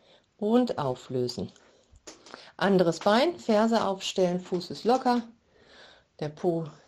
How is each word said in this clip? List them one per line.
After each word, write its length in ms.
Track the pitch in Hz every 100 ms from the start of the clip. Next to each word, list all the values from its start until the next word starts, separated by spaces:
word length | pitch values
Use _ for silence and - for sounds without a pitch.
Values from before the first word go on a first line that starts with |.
| _ _ _ _
und 400 | 208 240 247 -
auflösen. 720 | 139 127 - 127 123 - 90 - _ _ _ - - - - - - -
Anderes 440 | 185 190 170 165
Bein, 380 | 202 220 320 339
Ferse 460 | - 208 226 226
aufstellen, 560 | 196 190 - - 180 180
Fuß 300 | 180 180 -
ist 140 | -
locker. 380 | 208 254 254 240 233 - _ _ _ - - - _ -
Der 100 | 151
Po 340 | - 185 165 156 -